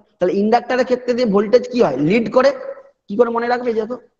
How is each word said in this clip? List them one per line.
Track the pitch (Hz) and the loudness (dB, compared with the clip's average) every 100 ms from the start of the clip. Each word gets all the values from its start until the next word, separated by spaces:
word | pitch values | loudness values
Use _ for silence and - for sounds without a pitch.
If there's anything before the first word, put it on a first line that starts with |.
| _ - | _ -4
তাহলে | 180 202 | -2 0
ইন্ডাক্টরের | 208 233 233 254 254 | 2 2 0 -2 0
ক্ষেত্রে | 247 247 240 | -2 -2 -2
দিয়ে | 247 196 | 0 2
voltage | 208 240 - | 4 2 2
কি | 240 190 | 0 0
হয়? | 131 147 | 2 0
lead | 226 214 247 | 0 0 2
করে। | 269 269 - - - _ - | 2 0 -8 -16 -20 _ -4
কি | 202 | 0
করে | 233 233 | 0 -2
মনে | 240 | -4
রাখবে? | 247 247 226 | -4 -4 -4
যে | 220 | -6
তো | 247 - _ | -10 -16 _